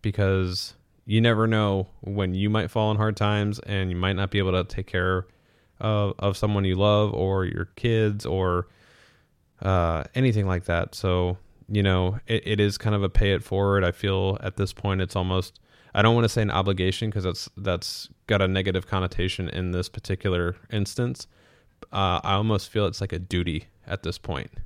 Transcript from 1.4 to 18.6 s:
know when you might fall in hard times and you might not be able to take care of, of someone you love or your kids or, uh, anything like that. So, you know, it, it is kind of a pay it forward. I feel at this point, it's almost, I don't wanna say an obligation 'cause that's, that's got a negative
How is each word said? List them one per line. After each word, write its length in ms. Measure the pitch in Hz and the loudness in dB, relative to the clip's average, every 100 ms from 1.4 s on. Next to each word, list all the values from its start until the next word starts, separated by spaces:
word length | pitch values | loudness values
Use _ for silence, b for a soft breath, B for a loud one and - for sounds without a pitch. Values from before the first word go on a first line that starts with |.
| 113 | 4
know 420 | 110 104 98 92 - | 4 2 0 -2 -8
when 340 | - 101 92 | -8 -2 0
you 140 | 92 104 | 0 2
might 220 | 107 92 | 0 0
fall 200 | 117 107 | 0 0
in 60 | 107 | 2
hard 200 | 107 107 | 0 2
times 420 | 104 104 104 104 | 2 2 0 -4
and 300 | - 101 95 | -4 -2 -2
you 60 | 90 | 0
might 180 | 92 | 0
not 160 | 95 98 | 0 0
be 80 | 104 | 0
able 140 | 92 | 2
to 120 | 92 | 0
take 220 | 90 - 95 | -2 -6 -4
care 400 | 92 92 92 92 b b b b _ | -2 0 0 -4 b b b b _
of, 340 | 107 104 101 - | -2 0 0 0
of 180 | 101 95 | -2 0
someone 280 | 104 104 | 0 2
you 120 | 95 92 | 2 4
love 360 | 104 104 104 | 4 4 2
or 320 | - 95 95 | 0 0 0
your 220 | 92 - 92 - | -2 -4 -8 -4
kids 480 | 120 113 110 104 | 0 2 2 0
or, 440 | - 95 92 90 87 b b b b b b b _ _ | -4 -2 0 0 -2 b b b b b b b _ _
uh, 420 | 95 95 85 82 - | 0 2 2 0 -4
anything 320 | 123 131 107 98 | 0 2 2 0
like 180 | 90 | 0
that. 300 | 87 85 - | 0 -2 -2
So, 420 | - 98 90 90 90 - _ - | -2 0 2 0 -4 -10 _ -4
you 140 | 104 | 2
know, 360 | 98 92 92 104 - | 4 4 2 -2 -2
it, 160 | 117 - | -2 0
it 140 | 107 | 2
is 180 | 104 98 | 2 2
kind 160 | 110 | 0
of 80 | 104 | 0
a 60 | 95 | 2
pay 240 | - 101 | 4 4
it 100 | 95 | 2
forward. 420 | - 95 98 98 | 0 0 2 2
I 80 | 90 | 2
feel 460 | - 101 95 95 95 | 0 -2 0 0 -2
at 160 | 98 - | -4 -4
this 160 | 98 | -4
point, 300 | - 101 95 | -2 -2 -2
it's 140 | 92 98 | -2 -2
almost, 440 | 92 92 92 _ B B B | 0 0 -2 _ B B B
I 80 | - | 2
don't 120 | 110 | 4
wanna 140 | 117 113 | 4 2
say 140 | - | 0
an 80 | 107 | 0
obligation 600 | 90 98 92 92 92 110 | 0 0 0 0 0 -4
'cause 120 | 104 | -4
that's, 260 | 92 85 - - | -4 -6 -12 -8
that's 520 | 95 87 - - - - - | -4 -4 -6 -12 -14 -20 -2
got 160 | 104 | 0
a 60 | 95 | 2
negative 380 | 95 | 2